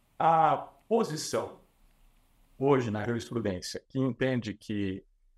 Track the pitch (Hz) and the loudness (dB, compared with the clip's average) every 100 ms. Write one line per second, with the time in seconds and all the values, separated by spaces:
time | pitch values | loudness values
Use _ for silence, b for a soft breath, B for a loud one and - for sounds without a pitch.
0 | _ - 160 165 156 139 - - - 233 | _ 0 4 6 4 4 -2 -12 -2 0
1 | 208 151 - 117 95 - _ _ _ _ | 0 -4 -4 -4 -4 -12 _ _ _ _
2 | _ _ _ _ _ - 135 135 120 107 | _ _ _ _ _ -2 2 4 2 -4
3 | 104 117 - 120 104 90 - - _ 135 | -2 -4 -4 -4 -4 -4 -6 -12 _ -4
4 | 131 113 131 127 107 98 - 104 98 98 | -2 0 -2 -2 -4 -8 -6 -4 -2 -4
5 | - _ _ | -10 _ _